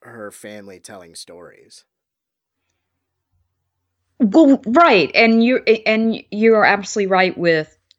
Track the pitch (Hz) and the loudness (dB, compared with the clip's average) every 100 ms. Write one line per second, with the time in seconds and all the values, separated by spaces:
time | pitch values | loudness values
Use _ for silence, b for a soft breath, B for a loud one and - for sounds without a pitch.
0 | - 117 104 - 107 104 101 92 - 101 | -20 -18 -18 -18 -20 -20 -20 -20 -20 -20
1 | 85 82 - 87 82 - _ - _ _ | -20 -20 -20 -20 -20 -20 _ -20 _ _
2 | _ _ _ _ _ _ _ _ _ _ | _ _ _ _ _ _ _ _ _ _
3 | _ _ _ _ _ _ _ _ _ _ | _ _ _ _ _ _ _ _ _ _
4 | _ - 214 311 285 269 214 277 339 202 | _ -4 0 4 4 2 0 2 4 2
5 | 139 - 226 226 233 254 - 226 214 220 | 0 0 2 2 2 0 0 -2 -2 -2
6 | 226 - - 208 226 214 165 202 190 220 | -2 -6 -10 -2 2 2 2 0 -4 -6
7 | 190 185 185 - 170 160 151 _ _ | -2 0 -2 -2 -2 -2 -4 _ _